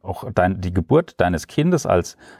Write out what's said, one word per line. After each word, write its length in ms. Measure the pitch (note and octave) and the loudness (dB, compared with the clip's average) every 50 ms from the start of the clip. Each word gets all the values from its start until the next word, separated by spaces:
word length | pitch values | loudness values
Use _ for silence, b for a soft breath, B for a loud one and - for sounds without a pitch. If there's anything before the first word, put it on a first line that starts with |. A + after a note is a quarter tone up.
auch 300 | - G2 F#2 - - F#2+ - | -12 -10 -10 -10 -10 -2 0
dein, 280 | F#2 F2+ F2+ F#2+ G2 | 2 2 2 0 -2
die 120 | F#2 F2+ F2+ | -6 -2 -2
Geburt 460 | F#2+ E2 - C3+ D#3+ E3+ - - - | -2 0 2 2 2 2 0 -2 -2
deines 280 | F2+ F2+ F2 D2 - | 0 0 0 -2 -6
Kindes 380 | - - D3+ D3+ F3+ F3+ D#3 - | -4 -2 0 0 2 0 0 2
als, 300 | - F#2+ F2 - - - B B B B | 2 2 2 0 -2 -10 B B B B